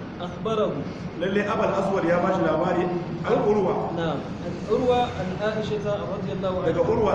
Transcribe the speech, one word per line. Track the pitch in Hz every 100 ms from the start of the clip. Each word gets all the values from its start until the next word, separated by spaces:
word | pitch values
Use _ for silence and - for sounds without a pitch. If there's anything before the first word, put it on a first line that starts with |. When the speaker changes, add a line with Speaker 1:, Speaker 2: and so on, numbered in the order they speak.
| - -
Speaker 1:
أخبره." | 175 - 220 220 196 143 135 - - -
Speaker 2:
Lalle | 180 202 202
Abul | 190 -
Aswad | 196 180 190 165
ya | 175
bashi | 190 185
labari | 165 160 180 170 180 - - -
an | - 254
Urwa. | 214 208 180 143 -
Speaker 1:
نعم. | 165 165 139
عن | - - - - -
عروة | 233 254 247
عن | 240 - 185 180
عائشة | 208 214 - 208 208
رضي | 202 - 202 190
الله | 185 190 185 165
Speaker 2:
Daga | 165
Speaker 1:
عنها. | 170
Speaker 2:
Urwa | 220 208